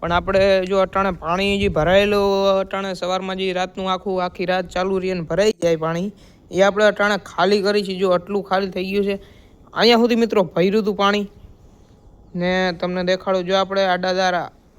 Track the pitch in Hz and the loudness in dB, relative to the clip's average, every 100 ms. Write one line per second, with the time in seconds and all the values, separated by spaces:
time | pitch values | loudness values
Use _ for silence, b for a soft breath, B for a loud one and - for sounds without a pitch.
0 | 165 175 175 196 196 190 185 196 190 196 | 0 -2 0 2 4 2 2 0 0 0
1 | 196 170 156 175 196 202 202 160 156 190 | -2 -4 -4 -2 0 0 0 0 4 4
2 | 202 202 202 196 196 190 190 196 196 180 | 4 2 2 2 2 0 -2 -6 -6 -6
3 | 180 185 190 185 190 180 185 190 190 185 | -4 -4 -4 -4 -4 -2 -4 -6 -4 -4
4 | 196 185 180 - 175 185 175 - 185 190 | -2 -4 -4 -4 -2 -2 -2 -4 -2 -2
5 | 185 180 156 165 208 - 170 165 160 170 | -2 -6 -4 0 0 2 0 0 0 -4
6 | 196 - B B - 170 196 196 214 202 | -4 -8 B B -8 2 2 4 2 2
7 | 202 202 - - 185 208 196 208 190 185 | 0 0 -4 -2 2 2 2 0 -2 -2
8 | 190 175 175 202 185 190 196 185 185 202 | 2 0 0 -6 -2 -2 -2 -6 -4 -2
9 | 202 196 B B B B - - 208 233 | -2 -4 B B B B -12 0 4 6
10 | 233 226 233 214 175 - 185 202 208 196 | 4 2 2 2 0 2 2 2 -2 0
11 | 202 208 202 - - - - - - - | 0 0 -4 -12 -20 -20 -20 -20 -20 -20
12 | - - - 175 180 185 185 170 180 180 | -20 -20 -12 -4 -2 0 -2 -2 -4 -2
13 | 180 185 196 190 175 190 190 196 190 180 | -2 -2 0 -2 0 0 0 0 0 0
14 | 185 185 185 180 151 - _ | 0 0 0 0 -4 -12 _